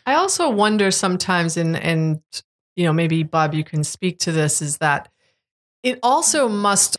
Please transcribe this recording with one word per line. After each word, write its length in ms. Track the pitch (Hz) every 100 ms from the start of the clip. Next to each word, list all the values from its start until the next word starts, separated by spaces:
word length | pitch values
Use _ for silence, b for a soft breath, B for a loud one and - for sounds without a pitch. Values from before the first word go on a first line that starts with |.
| 254
I 80 |
also 340 | 302 381 370 320
wonder 420 | 202 214 214 196
sometimes, 680 | 185 190 185 - 175 165 165
and, 200 | 165 165
and, 460 | 165 160 160 156 _ - _ _ _ -
you 80 |
know, 80 | 170
maybe, 320 | 160 165 165
Bob, 300 | 156 160 156
you 100 | 156
can 180 | 151 156
speak 360 | 147 - 180 180
to 120 | 185
this, 300 | 160 151 -
is 160 | 147 143
that 320 | 156 143 - _ _ _ _ _ _ _
it 160 | 254 247
also 460 | 240 302 330 311 240
must 480 | 208 202 196 -